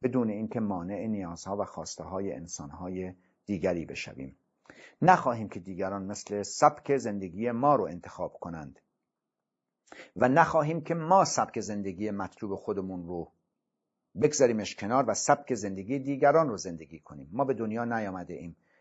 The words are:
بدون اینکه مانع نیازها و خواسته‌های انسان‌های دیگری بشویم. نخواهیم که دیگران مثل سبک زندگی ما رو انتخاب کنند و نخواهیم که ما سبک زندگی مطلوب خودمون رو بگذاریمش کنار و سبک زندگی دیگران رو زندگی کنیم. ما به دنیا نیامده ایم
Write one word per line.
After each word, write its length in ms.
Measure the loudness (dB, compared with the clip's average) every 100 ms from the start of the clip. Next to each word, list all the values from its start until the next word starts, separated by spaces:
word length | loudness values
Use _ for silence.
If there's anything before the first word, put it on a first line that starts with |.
بدون 280 | -2 0 0
اینکه 300 | -2 -4 -2
مانع 460 | -2 -2 -4 -4 -4
نیازها 500 | -4 -6 -8 -6 -4
و 80 |
خواسته‌های 680 | -4 -8 -10 -10 -8 -6 -4
انسان‌های 800 | -6 -10 -12 -12 -10 -8 -6 -8 -10 _ _ -6
دیگری 400 | 0 0 0 -2
بشویم. 500 | -8 -10 -12 -14 -16 _ _ -20 -20 -20 _
نخواهیم 460 | 6 6 4 0 -4
که 120 | -8
دیگران 440 | -10 -4 -4 -2
مثل 380 | -4 -8 -4 -4
سبک 540 | -4 4 4 4 0 0
زندگی 540 | 0 -4 -6 -4 -2
ما 240 | 2 4
رو 100 | 4
انتخاب 480 | 2 -6 -10 -8 -8
کنند 460 | -8 -10 -10 -12 -16 _ _ _ _ _ _ _ _ _ _ _ -20 -14 2
و 120 | 6
نخواهیم 520 | 6 6 4 2 0
که 140 | -2
ما 300 | -2 4 6
سبک 360 | 6 2 -2 -2
زندگی 500 | -4 -4 -6 -4 -4
مطلوب 440 | -4 -6 -8 -8
خودمون 520 | -6 -4 -4 -4 -6 -8
رو 220 | -8 -8 _ _ _ _ _ _ _ _ 0
بگذاریمش 560 | 2 6 4 4 -4 -6
کنار 280 | 0 2 2
و 60 |
سبک 400 | 2 4 4 2
زندگی 440 | -4 -4 -6 -4 -4
دیگران 500 | -2 4 6 6 4
رو 80 | 0
زندگی 440 | -6 -10 -12 -18
کنیم. 280 | -18 -18 -6
ما 120 | -2
به 100 | 0
دنیا 300 | 0 -2 -2
نیامده 500 | -2 -2 -2 -6 -8
ایم 220 | -10 -12 -16 _ _